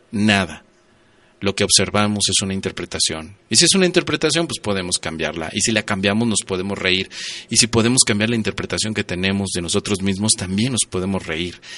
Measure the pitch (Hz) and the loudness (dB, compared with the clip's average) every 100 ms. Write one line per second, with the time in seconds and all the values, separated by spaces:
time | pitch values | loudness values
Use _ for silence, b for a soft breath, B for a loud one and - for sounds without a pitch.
0 | _ 113 107 98 90 - - b b b | _ 0 4 4 2 -6 -20 b b b
1 | b b b b 98 98 98 - 92 98 | b b b b -2 0 2 4 4 2
2 | 104 104 - 95 98 95 92 - 87 - | 2 0 0 0 0 -4 -4 -6 -6 -4
3 | - 80 80 101 _ 113 170 190 180 175 | -2 -4 -10 -18 _ 4 4 4 4 2
4 | 143 147 156 160 165 120 107 98 90 - | 0 0 0 0 -2 -4 -2 -2 -2 -4
5 | - 80 78 82 80 104 98 107 - 101 | -4 -4 -4 -4 -6 -2 0 0 0 0
6 | 98 107 117 98 - 92 98 95 95 92 | 2 2 2 0 -2 -4 -2 -2 0 0
7 | 95 B B B B 113 117 117 113 127 | -2 B B B B 0 4 4 4 4
8 | - 104 110 117 101 92 90 87 107 107 | 2 2 2 0 -2 -4 -4 -4 -2 -4
9 | - 90 95 98 98 92 85 101 98 98 | -4 -2 0 0 -2 -4 -2 -2 0 -2
10 | 98 95 107 - 92 98 123 117 - 92 | 0 0 0 -2 -2 -2 0 -2 -4 -4
11 | 95 95 - 80 87 - B | -2 -4 -4 -4 -4 -8 B